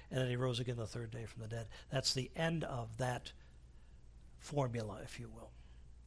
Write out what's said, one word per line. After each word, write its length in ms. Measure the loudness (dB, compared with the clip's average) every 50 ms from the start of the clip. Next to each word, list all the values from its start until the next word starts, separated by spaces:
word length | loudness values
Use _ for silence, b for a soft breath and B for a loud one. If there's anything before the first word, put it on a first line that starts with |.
| B B
and 100 | 4 4
then 80 | 6 6
he 60 | 6
rose 240 | 6 6 4 4 4
again 180 | 2 0 0
the 80 | 0 -2
third 280 | -2 -2 -4 -4 -4
day 140 | -4 -4 -6
from 160 | -6 -6 -6
the 60 | -4 -2
dead. 200 | -2 -2 -4 -4 B B B B
That's 240 | 2 4 4 6
the 160 | 4 4 2 0 2
end 300 | 4 4 4 6 4 2
of 320 | 2 0 -2 -2 -2 0 2
that 320 | 4 4 4 2 -2 -8 -12 b b b b b b b b b b b b b b -16 -16 -16 -16 -16 -16 -12
formula, 580 | -8 0 4 4 4 4 4 0 0 -2 -4 -6 -6
if 160 | -8 -6 -8
you 80 | -8 -8
will. 220 | -8 -10 -12 -12 -14 b b b b b b b -16 -16 -16